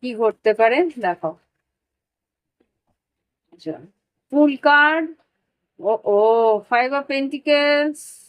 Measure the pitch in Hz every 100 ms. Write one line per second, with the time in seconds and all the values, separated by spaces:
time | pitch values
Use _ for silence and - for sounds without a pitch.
0 | 254 220 226 208 - 214 226 247 349 294
1 | 196 175 165 170 _ _ _ _ _ _
2 | _ _ _ _ _ _ _ _ _ _
3 | _ _ _ _ _ 175 160 - 170 _
4 | _ _ _ 277 302 277 294 294 294 311
5 | 320 320 _ _ _ _ _ _ 185 220
6 | - 202 220 226 226 214 208 240 254 277
7 | 277 277 277 285 302 294 294 294 294 302
8 | - -